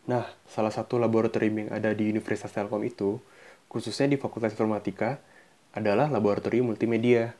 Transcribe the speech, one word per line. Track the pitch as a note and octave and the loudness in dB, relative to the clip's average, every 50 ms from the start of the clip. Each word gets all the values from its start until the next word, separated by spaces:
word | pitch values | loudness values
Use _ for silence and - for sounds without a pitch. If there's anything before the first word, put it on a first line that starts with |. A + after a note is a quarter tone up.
| _ | _
Nah, | - B2 B2 A2 - - - _ | -2 -2 -2 -2 -4 -12 -18 _
salah | - - - A2 G#2+ | -12 -4 -2 -2 -2
satu | G#2+ - - - - B2 | -2 -4 -6 -2 0 0
laboratorium | A#2+ A2+ A2+ A2+ A2+ A2+ - A2 A2 A2 G#2+ G#2+ G#2+ | 2 4 4 4 2 2 0 2 0 0 0 -2 -6
yang | A2 A2+ | -6 -6
ada | G#2+ G#2+ A2 G#2+ | -2 -2 -2 0
di | G#2 G#2+ G#2+ G#2+ | 0 0 0 0
Universitas | G#2+ G#2 - A2 G#2 - G#2 - | -2 -2 -2 -4 -4 -6 -8 -6
Telkom | - G2+ G#2 A#2 G#2 G#2+ | -6 -6 -4 -4 -4 -4
itu, | - - - G#2 G2 G#2 A#2 - - - - - - - _ _ | -4 -4 -2 -2 -2 -2 -2 -8 -16 -20 -20 -20 -20 -20 _ _
khususnya | _ - A#2+ A2 A#2 G#2 - C#3 C#3 C#3+ | _ -8 -8 -6 -6 -2 0 2 2 2
di | C3+ | 0
Fakultas | - A2 - - A2+ A2 G#2+ | -2 -6 -6 -2 -2 -2 0
Informatika, | - A2+ A2 G#2+ G#2 - - F#3+ - - C#3 C3 - - _ - - - _ _ _ _ _ - | 0 0 0 0 0 -2 -6 -4 -2 -2 -2 -2 -6 -10 _ -20 -20 -20 _ _ _ _ _ -8
adalah | G#2+ A2 G#2+ G2+ G#2+ C#3 D3+ C#3+ | -2 0 2 4 4 2 2 2
laboratorium | A2 G#2+ G#2 G2+ G2+ - - - A#2 B2 B2 | 2 4 2 2 2 0 0 2 2 2 0
multimedia. | A2 - - A2+ A#2 A#2 A2+ B2 A#2+ A#2 A2+ A#2 - - | 0 0 0 0 0 2 4 4 4 4 4 0 -6 -14